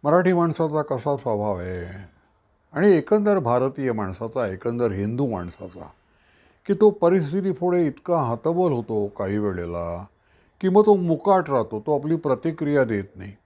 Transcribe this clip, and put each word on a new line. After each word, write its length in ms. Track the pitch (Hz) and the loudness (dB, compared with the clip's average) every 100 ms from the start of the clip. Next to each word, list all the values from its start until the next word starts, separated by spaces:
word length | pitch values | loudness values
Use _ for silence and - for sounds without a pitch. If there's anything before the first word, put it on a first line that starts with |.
मराठी 300 | 143 170 180 | 4 4 4
माणसाचा 480 | 180 170 156 160 151 | 4 2 0 -2 -2
कसा 360 | 147 127 147 143 | -2 -4 -2 -4
स्वभाव 400 | - 107 104 95 | -2 -2 -2 -2
आहे 500 | 90 92 87 95 95 _ _ _ _ _ _ | -4 -8 -10 -12 -18 _ _ _ _ _ _
आणि 160 | 143 196 | 2 4
एकंदर 480 | 175 147 214 208 202 | 4 4 2 2 2
भारतीय 520 | 120 123 131 135 135 | 2 2 2 -2 -2
माणसाचा, 560 | 110 98 90 113 127 110 | -2 -4 -6 -8 -4 -4
एकंदर 440 | 95 120 120 120 | -4 -6 0 -2
हिंदू 400 | 95 101 120 139 | 0 -4 -2 -2
माणसाचा, 540 | 101 87 - 95 87 - _ _ _ _ _ _ _ - | -4 -8 -12 -16 -16 -20 _ _ _ _ _ _ _ -4
की 60 | |
तो 160 | 202 208 | 4 4
परिस्थितीपुढे 1000 | 208 170 185 151 180 196 190 190 180 160 | 4 2 2 0 -4 -4 -2 0 0 0
इतका 300 | 135 - 170 | -2 -4 -2
हतबल 540 | 127 117 156 170 180 | 0 -2 -2 0 0
होतो 360 | 127 107 110 101 | 0 -2 -2 -2
काही 300 | - 98 104 | -4 -4 -2
वेळेला, 680 | 104 90 87 85 85 85 98 _ _ _ _ _ | -2 -4 -6 -6 -6 -8 -12 _ _ _ _ _
की 80 | 185 | 2
मग 160 | 190 214 | 4 6
तो 100 | 202 | 4
मुकाट 540 | 175 160 - 190 147 | 4 0 2 2 2
राहतो, 300 | 135 107 107 | -2 -2 -6
तो 200 | 107 147 | -2 -2
आपली 160 | 147 165 | 0 -4
प्रतिक्रिया 680 | 160 127 165 151 147 147 | -2 -2 -2 -4 0 2
देत 200 | 127 104 95 98 | 2 0 -4 -12
नाही. 160 | 98 98 | -16 -18